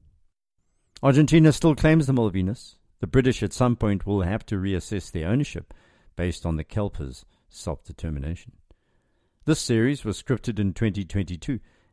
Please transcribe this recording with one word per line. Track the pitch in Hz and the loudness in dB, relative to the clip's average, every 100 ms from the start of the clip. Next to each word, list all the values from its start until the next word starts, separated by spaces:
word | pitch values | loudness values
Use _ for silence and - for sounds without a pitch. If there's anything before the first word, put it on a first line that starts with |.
| _ _ _ _ _ _ _ _ _ - | _ _ _ _ _ _ _ _ _ -2
Argentina | 131 135 147 156 156 | 2 4 6 8 6
still | - 165 | 6 2
claims | 147 156 160 135 | 4 4 4 4
the | |
Malvinas. | 127 110 92 92 120 - _ _ - | 2 2 0 -2 -4 -12 _ _ -10
The | - | 0
British | 135 127 120 | 2 2 2
at | 101 | -2
some | - 123 117 | 0 0 2
point | 107 98 98 | 0 -2 -2
will | 101 | -2
have | 87 107 - | 0 -2 -4
to | 98 | -4
reassess | 98 92 - 101 - | -2 -4 -4 -8 -6
their | 87 80 | -6 -2
ownership | 123 143 82 - - _ _ _ - | -2 -2 -8 -14 -20 _ _ _ -4
based | 87 - 85 | -4 -2 -4
on | 80 | -4
the | |
Kelpers' | 73 113 101 - 69 62 - _ _ | -4 -4 -4 -6 -10 -12 -20 _ _
self-determination. | - - 71 - - 85 73 69 85 - - _ _ _ _ _ _ _ _ | -14 -10 -10 -12 -10 -8 -6 -8 -10 -14 -20 _ _ _ _ _ _ _ _
This | - 156 | -2 0
series | - 113 123 143 | 2 2 2 0
was | 110 95 | -4 -6
scripted | - 120 - 104 | -4 -4 -2 -2
in | 101 | -2
twenty | - 113 98 | 0 -2 -2
twenty-two, | 90 101 85 87 - 123 - _ _ | -4 -4 -4 -8 -8 -8 -8 _ _